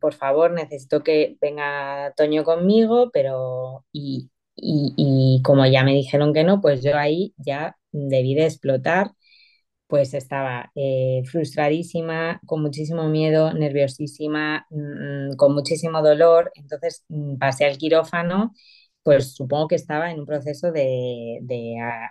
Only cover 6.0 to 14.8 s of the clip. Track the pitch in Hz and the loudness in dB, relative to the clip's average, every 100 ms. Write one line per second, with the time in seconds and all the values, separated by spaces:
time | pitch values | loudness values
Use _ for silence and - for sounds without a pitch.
6 | 135 143 147 151 170 202 170 135 139 147 | 2 2 2 2 2 4 2 2 0 0
7 | 147 165 202 - 139 139 160 - _ 147 | 0 -2 -4 -8 -8 -6 -8 -12 _ -8
8 | 139 131 127 139 156 - 135 131 135 180 | -2 0 2 2 0 0 -2 -2 0 0
9 | 202 - _ _ _ _ _ _ _ 147 | 0 -6 _ _ _ _ _ _ _ 0
10 | 131 139 131 139 131 120 - 143 139 131 | 0 -4 -6 -6 -4 -6 -10 -6 -2 0
11 | 131 131 127 170 151 - 147 160 170 170 | 0 -2 -2 -4 -4 -2 0 0 -2 -6
12 | 165 160 165 165 - 160 151 143 156 165 | -4 -4 -4 -6 -6 -4 -4 -6 -6 -4
13 | 156 156 156 156 160 160 151 139 139 - | -2 0 2 2 2 0 -2 0 0 -2
14 | 147 - 151 151 151 151 - 151 | -10 -6 -4 -4 -4 -6 -8 -10